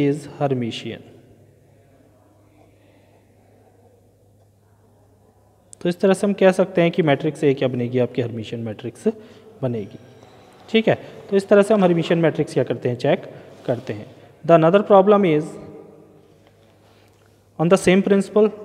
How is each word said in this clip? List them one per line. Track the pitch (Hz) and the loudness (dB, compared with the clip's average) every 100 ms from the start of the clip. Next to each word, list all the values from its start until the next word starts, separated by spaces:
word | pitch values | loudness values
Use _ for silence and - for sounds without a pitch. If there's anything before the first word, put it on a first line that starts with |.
| 143 | 0
is | 147 139 - | -2 -8 -6
Hermitian। | 143 127 117 - 117 104 - - _ _ _ _ _ _ _ _ _ _ _ _ _ _ _ _ _ _ _ _ _ _ _ _ _ _ _ _ _ _ _ _ _ _ _ _ _ _ _ _ _ _ _ _ _ - | -4 -2 -6 -8 -12 -14 -18 -20 _ _ _ _ _ _ _ _ _ _ _ _ _ _ _ _ _ _ _ _ _ _ _ _ _ _ _ _ _ _ _ _ _ _ _ _ _ _ _ _ _ _ _ _ _ -8
तो | 180 | -6
इस | 175 | 0
तरह | 196 | 0
से | 190 202 | 2 -2
हम | |
कह | 196 190 | 2 2
सकते | 185 185 - | 2 0 0
हैं | 170 | 0
कि | 170 | 0
मैट्रिक्स | 160 170 160 143 | 0 0 -2 -2
A | 147 135 | -2 0
क्या | 131 | -2
बनेगी, | 123 120 123 | -4 -4 -2
आपकी | 120 - | -2 -4
हर्मिशियन | 113 110 107 117 | -6 -8 -10 -10
मैट्रिक्स | 113 104 117 - 220 220 - - - - | -10 -10 -12 -6 -4 -4 -10 -20 -20 -8
बनेगी। | 131 117 - - - - - - - - - | -6 -6 -10 -16 -20 -20 -20 -20 -20 -20 -4
ठीक | 226 220 | 0 2
है, | 123 - - - | 0 -4 -20 -4
तो | 196 | -4
इस | 196 | 4
तरह | 202 | 4
से | 202 | 4
हम | 214 | 2
हर्मिशियन | 180 170 160 170 | 2 2 0 0
मैट्रिक्स | 160 156 147 | 0 0 -2
क्या | 143 | -2
करते | 127 120 127 | -2 -4 -4
हैं, | 120 | -2
चेक | 143 190 - - - - - | -2 -2 -4 -20 -20 -10 -6
करते | 117 - | -6 -8
हैं। | 107 - - - _ 156 | -12 -16 -20 -20 _ 2
The | 165 | 4
another | 160 202 202 | 6 2 4
problem | 196 190 208 185 | 4 6 4 2
is | 151 160 - - - - - _ _ _ _ _ _ _ _ _ _ _ _ _ _ _ - | 0 -4 -12 -20 -20 -20 -20 _ _ _ _ _ _ _ _ _ _ _ _ _ _ _ -4
on | 165 | 2
the | 185 | 2
same | - 185 196 | 4 2 2
principle, | 196 190 208 214 208 | 0 0 0 0 -2